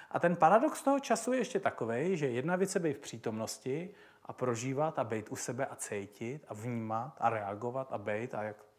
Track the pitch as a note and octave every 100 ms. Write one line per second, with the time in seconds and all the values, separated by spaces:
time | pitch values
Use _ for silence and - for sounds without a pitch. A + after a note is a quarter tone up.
0 | - - F3 F3+ - G#3+ D4+ - C#4 C#4
1 | - A3+ - B3+ G#3+ - - - A2+ A#2
2 | E3+ F3+ C#3+ A#2+ D3 F3+ F#3+ G3 E3 C#3
3 | - A#2 A#2 A2 A2 - B2+ C#3+ F3+ -
4 | - - - - B2+ A2+ B2+ C3+ D#3 D3
5 | A#2 A2 G#2 C3 - B2 C3+ - - G#2
6 | G2 - A#2 D3+ - G#2+ A#2+ A#2 A2 A2
7 | C3 - A2+ A2 G2 G#2 A#2+ C3 C3 A2+
8 | G#2 G#2+ A#2+ A#2 G#2+ G#2 -